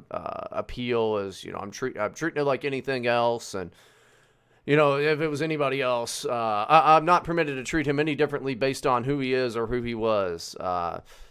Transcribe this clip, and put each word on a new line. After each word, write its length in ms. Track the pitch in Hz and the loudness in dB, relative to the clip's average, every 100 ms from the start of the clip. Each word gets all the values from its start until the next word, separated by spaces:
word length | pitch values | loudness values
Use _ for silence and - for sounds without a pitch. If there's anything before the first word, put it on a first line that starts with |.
| - | -10
uh, 380 | - - - - | -10 -8 -8 -6
appeal 680 | - 104 - 123 117 110 107 | -6 -6 -6 -2 0 2 0
is, 260 | 98 90 | -4 -8
you 80 | 90 | -10
know, 60 | 87 | -10
I'm 140 | 101 | -10
treat-, 280 | - 127 - | -8 -8 -4
I'm 140 | 104 | -6
treating 280 | - 160 147 | -4 -4 -2
it 40 | 143 | 0
like 180 | 131 | 0
anything 420 | 139 135 120 131 120 | -2 -4 -4 -2 0
else, 480 | 120 120 117 - | 2 2 0 -4
and, 180 | 98 87 - - _ _ _ _ _ _ _ - | -8 -8 -12 -20 _ _ _ _ _ _ _ 2
you 120 | 147 | 4
know, 200 | 147 139 | 4 4
if 220 | 147 151 | 2 2
it 80 | 160 | 0
was 140 | 143 | -2
anybody 400 | 160 151 135 135 | -2 0 0 0
else, 420 | 127 120 117 - | 0 0 -2 -6
uh, 80 | 139 120 113 104 110 | -4 -2 0 0 4
I, 260 | 160 147 160 | 6 8 6
I'm 80 | |
not 220 | 160 175 160 | 6 4 2
permitted 320 | 170 151 135 | 0 -2 -4
to 60 | 123 | -4
treat 200 | 165 147 | -2 0
him 140 | 143 | 0
any 160 | 156 139 | 0 0
differently 400 | 147 143 135 120 | 0 -2 -4 -2
based 320 | 135 131 147 | -2 0 0
on 160 | 123 | 0
who 160 | 127 143 | 0 -2
he 140 | 131 | 0
is 240 | 131 127 113 | 0 0 -2
or 100 | 113 | -2
who 140 | 123 | -2
he 120 | 120 | -4
was. 600 | 113 110 107 95 85 - - | -2 0 2 0 -4 -10 -6
Uh, 440 | 90 87 85 85 - - - | -4 -2 -2 -6 -12 -20 -20